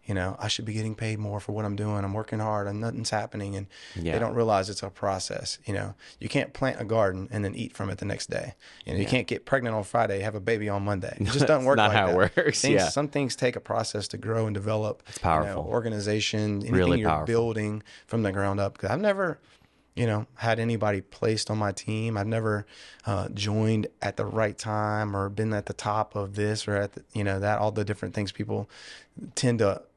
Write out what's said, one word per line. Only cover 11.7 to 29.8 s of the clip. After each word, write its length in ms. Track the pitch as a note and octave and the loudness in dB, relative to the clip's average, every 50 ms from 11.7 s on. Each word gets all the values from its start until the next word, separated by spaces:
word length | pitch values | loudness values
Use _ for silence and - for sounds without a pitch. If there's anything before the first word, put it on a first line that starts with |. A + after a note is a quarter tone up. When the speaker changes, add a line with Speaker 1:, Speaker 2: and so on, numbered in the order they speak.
| C#3+ | 6
Speaker 2:
not 120 | A#2+ G#2+ G#2+ | 8 6 6
Speaker 1:
like 80 | G#2+ | 6
Speaker 2:
how 100 | A2 G2 | 6 6
it 0 | F2+ | 6
Speaker 1:
that. 260 | F2 F2+ G2 - - | 6 6 6 6 4
Speaker 2:
works. 260 | - F3 D3+ - - | 4 2 4 2 2
Speaker 1:
Things, 120 | - C#3+ C#3 | 4 4 6
Speaker 2:
Yeah. 160 | G2 F#2 E2 | 6 4 4
Speaker 1:
some 180 | - C#3 D3 | 2 0 -2
things 280 | D3 - C#3+ C#3 A#2+ - | 0 0 -2 -2 -2 -2
take 200 | - - B2 B2 | 0 0 0 0
a 60 | G#2+ | -2
process 460 | - - A2 A2 A2+ - - G#2+ G2+ - | -4 -2 -2 0 0 0 -4 -4 -6 -6
to 80 | - | -8
grow 300 | G2 F#2+ A2 A2+ A2+ A2 | -8 -4 -2 0 0 0
and 60 | A2 G#2 | 0 -2
develop. 500 | G2+ G2 G#2+ A2 G#2+ G#2+ G#2+ G#2 - - | -2 -2 0 0 0 0 -2 -4 -6 -10
Speaker 2:
It's 100 | - - - - | -16 -14 -2 2
Speaker 1:
You 60 | F2+ | 4
know, 60 | D#2+ | 4
Speaker 2:
powerful. 280 | D#2 D2+ G2+ F#2+ - D2+ | 4 4 2 0 -4 -4
Speaker 1:
organization, 920 | - A2+ A#2+ A2+ A#2 A2 G#2 G2 G#2+ G#2+ A2 G2+ - - G#2+ G#2+ G#2 G#2 | 0 0 0 0 0 -2 -2 0 0 0 2 0 0 0 0 0 2 0
anything 160 | G2+ G2+ - G#2+ | -2 0 2 4
Speaker 2:
Really 260 | F#2 F2+ F2 F2 E2+ | 4 6 6 4 4
Speaker 1:
you're 100 | - E2+ | 4 2
Speaker 2:
powerful. 180 | D#2 D#2 D2+ | 2 2 2
Speaker 1:
building 560 | D#2 A#2 A#2 A#2 A#2 A2 G#2+ G#2+ G#2+ G#2 G#2+ G#2+ - - - - | 2 2 2 2 2 0 -2 -2 -2 -4 -6 -8 -14 -20 -20 -10
from 160 | - - A#2 A2 | -4 -2 0 0
the 80 | G2 | 2
ground 280 | F#2 G2+ G2 G2 G2 G2+ | 2 2 0 0 2 0
up. 180 | G2 G2 - | 0 -2 -2
'Cause 120 | - - F#2+ | -4 -2 -2
I've 100 | A2 D#3+ | 0 2
never, 400 | G#3 G#3+ G3 G3 G3 E3+ D3 - _ _ - _ _ _ _ _ _ _ _ | 2 0 2 2 0 -2 -2 -6 _ _ -20 _ _ _ _ _ _ _ _
you 100 | - A#2+ | -2 0
know, 180 | A2+ G#2+ G#2 A2+ - - | 0 0 0 -2 -6 -10
had 220 | - - A#2 A2+ | -4 0 0 2
anybody 440 | A2+ A2+ A#2 A#2 G#2+ G#2+ G#2+ G2+ G2 | 2 2 0 0 2 2 2 0 0
placed 500 | F#2 _ - - - A2+ A2 G#2+ - - | -2 _ -8 -2 0 2 2 0 0 -2
on 60 | G#2+ | 0
my 140 | G#2+ G#2+ G2+ F#2+ | 0 0 0 -2
team. 440 | - - - G#2+ A2 A2 A2+ A2 | -4 -6 -4 -4 -2 -2 -2 -2
I've 80 | G2+ G2+ | -2 -2
never, 380 | G#2+ A2+ A2+ A2 A2 G#2 G#2 G2+ _ - - - - - - - | 0 0 0 0 0 0 0 -2 _ -14 -20 -20 -20 -20 -10 -4
uh, 220 | - G2+ F#2+ G2 - | -4 -2 -2 -2 -4
joined 580 | - G#2 G2+ G#2+ G2+ G#2+ A2 A2 A2+ G#2+ G#2 - _ _ | -6 -4 -2 0 2 2 4 4 2 2 0 -2 _ _
at 160 | - G2+ - | -6 -4 -2
the 80 | - G#2 | -2 -4
right 320 | G#2 G#2 A2 A2 G#2 G2 | -2 0 0 0 0 0
time 580 | - - A2 G#2+ G#2+ G#2+ G#2 G#2+ G#2+ G#2+ G#2 G2+ | -4 -6 -4 -2 0 0 0 0 0 -2 -2 -2
or 140 | G2 G2 G2+ | -2 -2 -2
been 240 | G#2 G#2+ A2 A2 A2 | -2 -2 -2 0 0
at 120 | G#2 G2+ | -2 -4
the 60 | - - | -6 -10
top 420 | - - G#2+ G#2 G#2+ G#2+ - - | -6 -2 -2 0 0 0 -2 -2
of 200 | G#2 G2+ G2 G2 | -6 -6 -4 -2
this 320 | G#2 G#2 G#2 A2 G#2+ - | -2 0 0 0 -2 -2
or 80 | - G#2 | -2 0
at 160 | G2+ G2+ G2+ - | 0 0 -2 -6
the, 100 | - - _ - | -12 -18 _ -4
you 100 | G#2+ G2+ | -2 -2
know, 160 | G2+ G2 G2 | 0 0 0
that, 200 | G2 G#2 G#2 - | 0 0 2 2
all 120 | G#2 G#2+ | 0 0
the 120 | G#2 G#2+ G#2 | 0 0 -2
different 320 | G2+ G#2 - - G2 - | -2 -2 -4 -4 -6 -4
things 160 | A2 G#2 F#2+ | -4 -4 -4
people 380 | - - G#2+ A2 G#2+ G#2 G#2 - - - - - - - - _ _ - - - - | -4 -6 -4 -4 -2 -4 -4 -6 -12 -20 -18 -18 -18 -20 -20 _ _ -14 -14 -10 -6
tend 240 | - - B2+ A#2 A2 | 0 2 2 4 4
to 220 | A2 G2 F#2+ - | 4 2 2 0